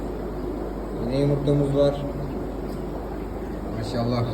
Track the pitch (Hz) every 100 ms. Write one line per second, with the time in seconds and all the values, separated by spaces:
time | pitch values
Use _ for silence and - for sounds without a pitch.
0 | - - - - - - - - - -
1 | 117 135 143 143 147 143 139 139 143 -
2 | - - - - - - - - - -
3 | - - - - - - - 113 113 123
4 | 117 120 120